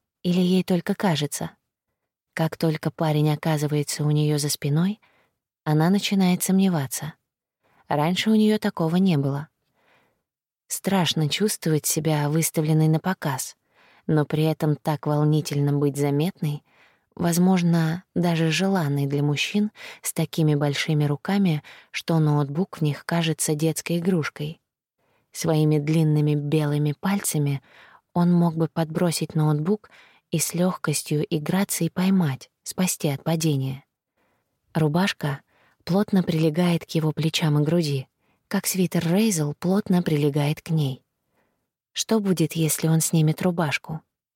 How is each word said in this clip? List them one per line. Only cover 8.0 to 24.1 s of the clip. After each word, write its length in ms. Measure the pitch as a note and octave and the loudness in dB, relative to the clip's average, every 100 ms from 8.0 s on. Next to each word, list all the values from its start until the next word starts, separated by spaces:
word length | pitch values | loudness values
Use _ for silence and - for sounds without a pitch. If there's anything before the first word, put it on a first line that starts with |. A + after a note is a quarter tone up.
| D#3 F#3 G#3+ | 0 0 2
у 40 | |
нее 240 | A3 G#3+ G#3+ | 4 4 2
такого 380 | G#3 - D#3+ F3+ | -2 -2 0 2
не 200 | F#3+ D3+ | 4 2
было. 320 | C#3 C#3+ D3+ _ _ _ _ _ _ _ _ _ _ _ _ | 0 -4 -8 _ _ _ _ _ _ _ _ _ _ _ _
Страшно 600 | - - G3 D#3 - D3 | -6 -2 0 0 0 -2
чувствовать 580 | - G#3 - E3 D3+ - | 0 -2 -2 0 0 0
себя 420 | - D#3 D3+ D3 | -2 0 0 0
выставленной 600 | D#3+ D#3 - D#3 D#3 D#3 | 0 0 -2 2 4 4
на 100 | D#3+ | 2
показ, 560 | F#3 F#3 D3+ C3+ - - _ _ _ _ - | 0 -4 -4 -6 -8 -14 _ _ _ _ -2
но 180 | D#3 | 0
при 200 | D3 D#3 | 0 0
этом 320 | D#3+ D#3 D3+ D3 | 0 0 -2 -2
так 300 | - D3 D#3 | -2 -2 0
волнительно 640 | D3 D3+ D3+ D3 C#3+ C#3+ | 2 2 2 0 -2 0
быть 240 | C#3+ C#3+ C#3 | 0 0 0
заметной, 640 | C#3+ C#3+ E3+ - D3+ D3 - _ _ _ _ | 0 0 -2 -4 -6 -6 -12 _ _ _ _
возможно, 920 | - F3 E3+ F3+ F#3 F3 E3+ D#3+ E3+ - | -4 -2 2 2 4 2 2 0 -2 -6
даже 360 | F3+ F3 E3 D#3+ | -2 0 0 0
желанной 560 | D#3 F#3+ G3 D3 C#3+ C#3 | 0 0 0 0 0 -2
для 160 | C#3+ | 0
мужчин 480 | C#3+ C#3+ - G#3 G#3+ - - - | 0 -2 -2 -2 -2 -4 -18 -12
с 120 | - | -8
такими 420 | - D#3+ - D#3 | -4 -4 0 2
большими 500 | D3 D3 C#3 - D3+ | 2 0 -2 -2 0
руками, 580 | D3 D3 - G3+ F#3+ D3 - - - | 0 -2 -2 2 2 0 -6 -20 -14
что 280 | - - E3 | -12 -2 2
ноутбук 600 | D3+ D3 C#3 C#3+ G3 - | 2 2 0 -2 -6 -2
в 40 | |
них 220 | D3+ C#3 | -2 -2
кажется 500 | - E3+ D#3+ D#3 - | -4 -2 -2 -2 -2
детской 440 | D3+ D#3+ D#3 - E3+ | 0 0 -2 -4 -2
игрушкой. 600 | E3+ | 0